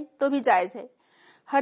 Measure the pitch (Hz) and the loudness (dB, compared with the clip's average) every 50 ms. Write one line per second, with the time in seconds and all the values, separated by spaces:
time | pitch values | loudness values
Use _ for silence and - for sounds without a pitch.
0 | 302 - _ - 277 277 277 277 233 254 202 180 180 185 - 214 - - _ _ | -8 -10 _ -2 -2 0 0 0 2 2 2 2 2 -2 -8 -14 -18 -18 _ _
1 | _ _ _ _ _ - _ _ _ - - 277 | _ _ _ _ _ -20 _ _ _ -2 -2 -2